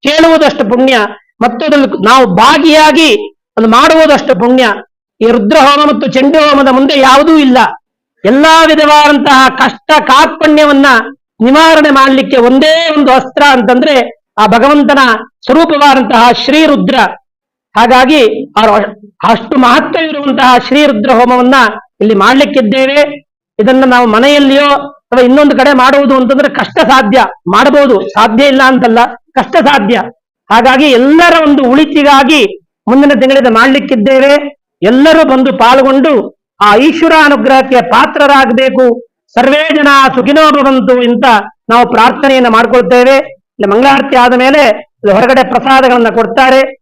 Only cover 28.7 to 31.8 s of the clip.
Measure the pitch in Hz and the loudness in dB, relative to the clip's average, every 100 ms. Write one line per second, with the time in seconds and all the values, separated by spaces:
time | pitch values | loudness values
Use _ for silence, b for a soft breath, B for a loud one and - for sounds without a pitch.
28.7 | 262 240 226 247 - _ - 208 339 285 | 0 0 0 -2 -6 _ -6 -2 -2 0
29.7 | 285 202 226 214 - _ _ _ 220 240 | 0 -2 -4 -6 -14 _ _ _ 0 0
30.7 | 262 302 247 262 311 349 330 311 285 262 | 2 2 2 2 2 2 2 0 0 0
31.7 | 269 | 0